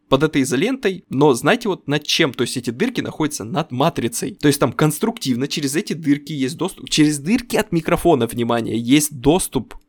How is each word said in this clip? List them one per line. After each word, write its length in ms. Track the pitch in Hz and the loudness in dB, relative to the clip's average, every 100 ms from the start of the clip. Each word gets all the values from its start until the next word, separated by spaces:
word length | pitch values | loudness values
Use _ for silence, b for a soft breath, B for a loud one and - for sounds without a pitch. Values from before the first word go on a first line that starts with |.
| - | 0
Под 140 | 135 | 2
этой 180 | 156 151 | 2 0
изолентой, 640 | 135 170 208 262 208 185 - | 0 0 0 0 -4 -4 -4
но 240 | 127 151 | 2 4
знаете 360 | 117 143 233 220 | 4 2 0 -2
вот 180 | 180 - | -4 -4
над 180 | 147 - | -4 -2
чем? 280 | - 156 | 0 0
То 80 | - | 0
есть 160 | 120 131 | -4 -4
эти 120 | 139 | -6
дырки 320 | 120 233 240 | -2 -2 -2
находятся 420 | 131 - 151 - | -6 -4 -4 -4
над 280 | 107 170 160 | -6 -6 -4
матрицей. 640 | 123 156 147 117 - - 107 | 0 0 0 -4 -4 -8 0
То 60 | 147 | 2
есть 120 | 139 | 2
там 140 | 131 | 0
конструктивно 760 | - 156 151 - - 135 120 131 | 2 0 0 -2 -2 -2 -2 -2
через 280 | - 139 147 | -4 -2 -2
эти 180 | 147 | -4
дырки 400 | 160 160 143 143 | -4 0 -2 -2
есть 240 | 151 131 165 | -4 -4 -2
доступ. 320 | 175 - - | -6 -6 -2
Через 300 | - 151 151 | 2 4 2
дырки 360 | 143 240 - - | 0 -2 0 -4
от 160 | 208 | -2
микрофона, 560 | 170 170 170 175 143 117 | -2 0 2 4 4 2
внимание, 500 | 117 117 120 107 110 | -2 0 0 0 -2
есть 420 | 117 147 147 135 | 4 4 2 0
доступ 560 | 131 180 - 135 - - | 2 2 0 -4 -6 -12